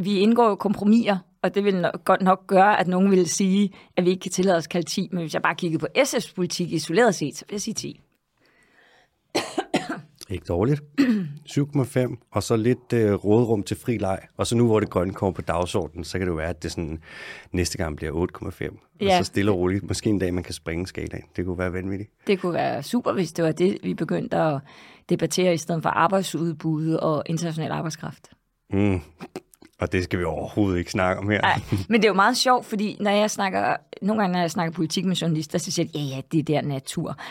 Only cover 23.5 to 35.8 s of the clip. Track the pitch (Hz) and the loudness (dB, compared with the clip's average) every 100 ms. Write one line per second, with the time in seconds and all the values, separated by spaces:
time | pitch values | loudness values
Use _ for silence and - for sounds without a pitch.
23.5 | 156 180 - 180 175 165 175 - 170 160 | 2 0 0 -4 -4 -4 -4 -2 0 0
24.5 | 139 - - - - - 175 160 - 185 | -2 -6 -18 -20 -14 -4 -2 0 2 2
25.5 | 165 - 165 156 - 165 196 185 147 170 | 2 0 -2 0 2 2 2 -2 -2 -4
26.5 | 156 160 156 160 160 156 151 - 165 170 | -2 -2 -2 0 0 0 0 -2 -4 -4
27.5 | 156 156 151 165 - 156 139 - _ _ | -4 -4 -4 -6 -8 -12 -14 -20 _ _
28.5 | _ _ 98 101 92 76 - - - - | _ _ 0 2 0 -4 -16 -16 -16 -16
29.5 | - - - 90 95 90 95 85 78 - | -20 -20 -6 -2 -2 0 -2 -2 -4 -4
30.5 | - 101 90 87 107 92 95 101 104 190 | 0 2 2 0 0 2 2 0 2 2
31.5 | 135 - 101 - 226 208 190 202 247 254 | 0 -2 -4 0 2 4 4 4 2 2
32.5 | 247 240 214 208 - 202 202 214 214 196 | 2 0 -4 -4 -2 0 2 0 -2 -2
33.5 | 190 - - _ - 190 220 190 180 170 | -2 -2 -2 _ -6 -2 0 0 0 0
34.5 | 185 165 165 160 - 185 180 170 156 160 | -2 -4 -2 -2 -2 -2 0 0 0 -2
35.5 | 175 175 175 | -4 -2 -2